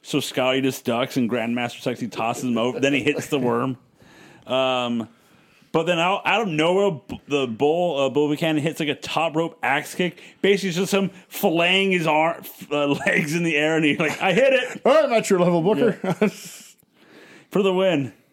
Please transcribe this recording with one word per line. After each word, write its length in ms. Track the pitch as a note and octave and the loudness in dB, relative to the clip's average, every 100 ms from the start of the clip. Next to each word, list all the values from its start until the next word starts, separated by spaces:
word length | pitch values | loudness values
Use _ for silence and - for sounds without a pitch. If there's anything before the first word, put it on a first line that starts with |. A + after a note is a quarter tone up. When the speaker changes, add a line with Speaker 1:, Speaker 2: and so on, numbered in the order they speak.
Speaker 1:
So 180 | - D3 | -2 -4
Scotty 400 | - - B2+ C3 | -2 -2 0 0
just 220 | C3+ B2+ | 0 -2
ducks 320 | - A#2 C3 C3+ | -4 -2 -2 -2
and 100 | A#2 | -2
Grandmaster 500 | A#2+ A2+ A#2+ A#2+ - | -2 -2 -4 -4 -4
Sexy 260 | C3+ A#2+ A#2 | -6 -6 -8
tosses 360 | - A2+ A#2+ | -4 -4 -4
him 120 | B2 A2+ | -2 -2
over. 220 | A#2+ B2+ | -2 0
Then 120 | C#3 | 0
he 80 | C#3+ | 2
hits 240 | A#2+ C#3+ - | 0 -2 -4
the 100 | C#3+ | -2
worm. 380 | B2 A#2 C3 B2 _ _ - - - - - | 0 0 -2 -6 _ _ -20 -20 -20 -20 -6
Um, 600 | C3 C3 B2+ A#2+ A#2 G#2+ _ _ _ _ _ _ | -2 0 -2 -2 -4 -6 _ _ _ _ _ _
but 100 | D#3+ | 0
then 140 | E3 E3+ | 0 0
out, 240 | F3 G3 | 0 0
out 180 | - G3 | 0 0
of 60 | A3 | 0
nowhere, 520 | D3+ D#3+ F#3 G3+ D3+ - | 0 2 4 2 -2 -10
B-, 140 | - - | -14 -4
the 180 | C#3+ C3 | -2 -2
Bull, 520 | A2 D3 E3 F3+ C#3 | 0 2 2 0 0
uh, 100 | C3+ | 0
Bull 200 | B2+ D3 | 2 0
Buchanan 340 | D3 D#3+ D3+ | 0 0 0
hits, 180 | D3+ D3 | -2 -2
like, 80 | D3+ | -4
a 60 | |
top 400 | C#3 - - E3 D3+ | -4 -4 -2 -2 -2
rope 220 | E3 - | -4 -4
axe 320 | A#2+ C#3+ C#3+ | -2 -2 -4
kick. 280 | - F3+ - - _ | -4 -4 -4 -20 _
Basically, 280 | F#3+ G3 F#3+ | 0 2 0
it's 80 | E3+ | -2
just 160 | F#3+ | 0
him 160 | G3 F#3+ - - | 0 -2 -6 -18
filleting 600 | - G3+ E3 F3 F#3+ G3 | -2 0 2 2 2 2
his 140 | F3+ D#3+ | 2 2
arm, 300 | D3+ D#3+ - | 2 2 -2
f-, 300 | - - - | -12 -18 -6
uh, 140 | D3 C#3+ C#3 - | -2 0 0 0
legs 280 | F#3 D#3 | 0 0
in 80 | E3+ | -2
the 140 | E3+ D3 | 0 0
air, 200 | D3+ D#3+ | 2 2
and 80 | |
he's 140 | D3 C#3 | 2 2
like, 240 | D#3 - | -2 0
"I 100 | F#3+ | 0
hit 200 | F3+ C4+ | 4 4
it." 260 | C4 B3 - A3 | 2 0 -2 4
Speaker 2:
All 80 | D4+ | 4
right, 80 | C#4 | 4
my 100 | A#3 | 0
true 180 | G#3+ F#3 | 2 2
level 220 | F3+ F3 | 4 2
booker. 360 | E3 G#3 A#3+ E3+ | 2 2 2 0
Speaker 1:
Yeah. 260 | F#3+ - G#3+ - - - - _ _ _ _ - - - _ | -4 0 0 -2 -18 -20 -20 _ _ _ _ -20 -20 -20 _
For 120 | F#3 | 0
the 120 | F#3+ | 2
win. 380 | F#3 F#3+ D#3 B2+ - _ | 2 2 2 -2 -10 _